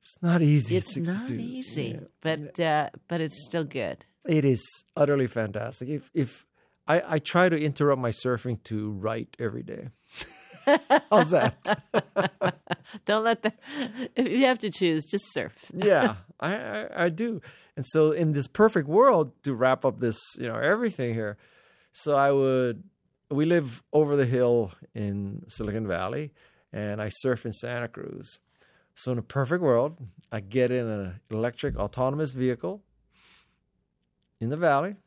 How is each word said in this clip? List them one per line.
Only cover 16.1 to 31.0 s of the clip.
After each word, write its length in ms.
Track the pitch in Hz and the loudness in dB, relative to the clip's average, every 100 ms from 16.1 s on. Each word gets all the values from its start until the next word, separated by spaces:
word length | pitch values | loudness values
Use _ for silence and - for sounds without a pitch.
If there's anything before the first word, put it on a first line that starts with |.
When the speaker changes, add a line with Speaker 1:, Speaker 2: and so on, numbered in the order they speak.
| 101 - - | 0 -12 -8
Speaker 1:
I, 160 | 156 208 | -4 -4
I, 320 | - 104 - - 175 | -6 -8 -8 -2 -2
I 40 | |
do. 320 | 160 233 208 - - _ - | 0 -4 -6 -10 -20 _ -10
And 100 | 131 | -2
so 260 | 156 156 | 4 4
in 220 | 156 165 | 4 2
this 140 | 143 135 | 0 -2
perfect 400 | - 214 208 143 | 4 4 4 2
world, 440 | 175 262 202 147 - | 4 6 6 2 -4
to 100 | - | -6
wrap 320 | 123 127 127 135 | 2 2 4 2
up 140 | 117 | 0
this, 200 | 120 113 - - | -2 -2 -6 -6
you 100 | 120 | -6
know, 100 | 113 | -2
everything 560 | 135 208 240 - 123 | 0 0 0 -2 -4
here, 240 | 113 107 104 _ _ _ _ _ | -2 -6 -8 _ _ _ _ _
so 240 | - - 143 | -10 0 4
I 160 | 139 | 4
would, 520 | 139 135 131 127 117 - _ _ _ _ | 4 4 2 0 -2 -12 _ _ _ _
we 160 | 143 156 | 0 2
live 380 | 175 139 117 _ | 2 0 -10 _
over 220 | 147 151 143 | 2 4 4
the 100 | 127 | 2
hill 460 | 123 123 120 104 - - - | 2 4 2 0 -6 -18 -8
in 480 | 104 101 98 107 - | -4 -4 -6 -10 -14
Silicon 400 | - 110 104 107 | -8 -6 -4 -4
Valley, 440 | 85 92 131 151 _ _ _ _ | -4 -4 -6 -8 _ _ _ _
and 280 | 104 104 104 | -8 -6 -6
I 80 | 107 | -6
surf 360 | - 131 123 120 | -4 -2 -2 -4
in 60 | |
Santa 360 | 104 120 123 120 | -8 -8 -8 -8
Cruz. 520 | - - - - - _ _ _ _ _ - | -10 -14 -14 -16 -18 _ _ _ _ _ -12
So 180 | - | -6
in 40 | 120 | -6
a 40 | |
perfect 400 | 107 139 127 180 | -4 -4 0 0
world, 340 | 170 117 135 165 117 - - | 2 2 2 -4 -18 -20 -12
I 120 | 113 | -12
get 300 | 98 120 123 | -4 0 0
in 140 | 127 117 | 0 -2
an 340 | 107 | -6